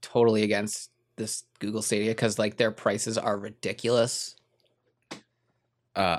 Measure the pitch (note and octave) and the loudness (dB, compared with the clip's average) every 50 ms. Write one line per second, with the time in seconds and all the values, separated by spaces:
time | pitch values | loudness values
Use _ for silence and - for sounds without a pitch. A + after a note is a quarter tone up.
0 | - - - B2 A#2 A#2 A2 G#2+ G#2+ G#2 G#2+ G2+ G2+ G#2+ - - - - _ _ | -16 -2 2 4 6 6 6 4 4 2 2 0 -2 -4 -8 -10 -12 -14 _ _
1 | _ _ _ - A2 G#2 - - - _ _ _ - G2+ G#2+ A2 G#2+ - A#2 G#2 | _ _ _ -10 -8 -6 -6 -10 -10 _ _ _ -8 -6 -4 -4 -2 0 0 0
2 | G#2 A2 A2+ A2+ - A2+ G#2 - A2 G#2+ G2+ - A#2+ A2 A2 - - A2 G2+ G#2+ | 0 0 0 2 0 0 2 2 0 -2 0 0 0 0 0 0 -2 0 0 0
3 | - A2 A2+ A2+ - A#2 G#2 G2+ G2+ G#2+ A2 _ - G2+ - - - A2+ A#2+ A#2+ | -2 -2 -2 -2 0 -2 -2 -2 -4 -10 -14 _ -6 -6 -6 -4 -2 0 2 2
4 | A#2 A#2 - - - - - _ _ _ _ _ _ _ _ _ _ _ _ _ | 2 2 0 -6 -8 -10 -14 _ _ _ _ _ _ _ _ _ _ _ _ _
5 | _ _ - - _ _ _ _ _ _ _ _ _ _ _ _ _ _ _ - | _ _ -18 -18 _ _ _ _ _ _ _ _ _ _ _ _ _ _ _ 0
6 | G2 F2+ E2+ | 2 2 2